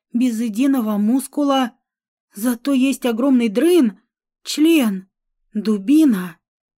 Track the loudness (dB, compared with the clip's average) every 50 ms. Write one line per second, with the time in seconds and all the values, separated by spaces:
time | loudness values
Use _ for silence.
0 | _ _ -4 -2 -2 -2 -2 -2 -6 -6 -2 -2 0 0 0 0 -2 -2 -2 -2
1 | 0 0 0 -2 -2 -4 -4 -2 -2 0 0 0 -2 -4 -6 _ _ _ _ _
2 | _ _ _ _ _ _ _ -6 -4 -4 -4 -4 -4 -2 0 0 0 0 -2 -2
3 | -4 -4 -2 0 0 2 2 2 2 0 0 0 2 2 4 4 2 2 -2 -6
4 | _ _ _ _ _ _ _ _ _ -10 -2 0 2 2 4 2 2 0 -2 -6
5 | -10 _ _ _ _ _ _ _ _ _ _ -6 -4 -2 -4 -2 0 2 2 4
6 | 4 4 2 0 -2 -8 -14 _ _ _ _ _ _ _ _